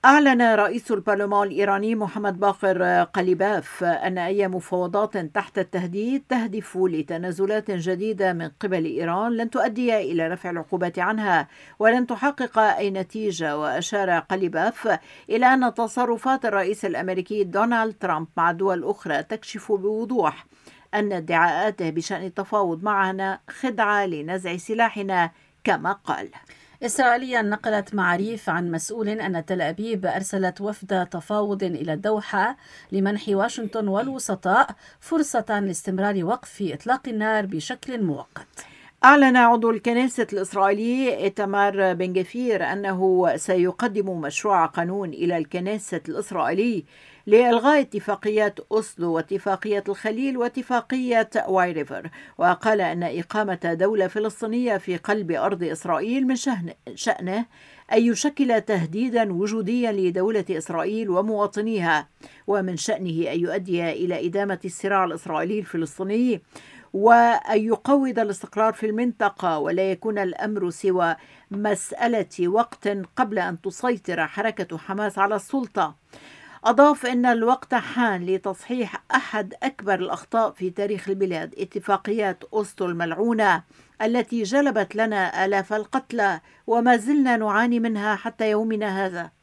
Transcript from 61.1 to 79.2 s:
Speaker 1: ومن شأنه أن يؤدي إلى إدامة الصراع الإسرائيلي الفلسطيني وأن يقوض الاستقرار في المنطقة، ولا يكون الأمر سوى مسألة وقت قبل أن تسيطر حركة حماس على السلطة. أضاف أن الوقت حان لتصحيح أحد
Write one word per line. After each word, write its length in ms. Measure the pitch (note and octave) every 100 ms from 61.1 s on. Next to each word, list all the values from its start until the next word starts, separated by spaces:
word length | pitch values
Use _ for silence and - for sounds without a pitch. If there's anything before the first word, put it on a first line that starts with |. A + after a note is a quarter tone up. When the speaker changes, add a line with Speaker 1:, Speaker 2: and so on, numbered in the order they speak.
| F3+ G#3+ G#3+ G3+ G#3 A3 G#3+ E3+ D3+ - _ - - -
Speaker 1:
ومن 300 | G3+ F#3 E3
شأنه 540 | - G3+ F#3 D#3+ D#3+
أن 80 | D#3+
يؤدي 500 | E3+ F#3+ F#3 F3 E3+
إلى 360 | - F3 E3+ F3
إدامة 320 | G3 G3+ F3+ F#3
الصراع 380 | - G3 G3 F3+
الإسرائيلي 540 | E3 F3+ D#3 E3 G#3+
الفلسطيني 840 | F3 E3+ D#3+ - F#3+ A3 B3 G3 _ - - - -
وأن 640 | F#3+ G#3+ A#3 A#3 A#3 - A3
يقوض 600 | A3 A3 - C#4 C4 A3+
الاستقرار 540 | G#3+ G3 - G#3 A3
في 120 | A3 G#3+
المنطقة، 720 | G#3+ B3 - G3+ - F3+ D#3
ولا 320 | D#3 E3+ F#3+
يكون 260 | F3+ A3+ G#3
الأمر 520 | F#3 - G#3+ G#3 F3
سوى 460 | E3+ G3 F#3 E3+ D#3+ - - _
مسألة 960 | G3+ G#3 G3 - - A#3+ A#3 F3+ - F3
وقت 400 | G#3 A#3 - G3+ G3+ F#3 -
قبل 240 | A#3+ G3+
أن 220 | F3+ E3+
تسيطر 640 | G3 - B3 A3+ - E3+ D#3
حركة 500 | - A3 G#3+ F3 D#3+
حماس 420 | - G3 G#3 G3
على 160 | G3+ G#3
السلطة. 600 | - C4+ A#3 - D#3+ - _ - - - - - A3
أضاف 400 | A#3 C#4+ D4 B3
أن 200 | B3 B3
الوقت 500 | A#3 A3+ B3+ - A#3+
حان 500 | - B3 A#3 F#3 F3
لتصحيح 800 | F#3+ G3 F#3+ - B3 G#3 - _
أحد 380 | C4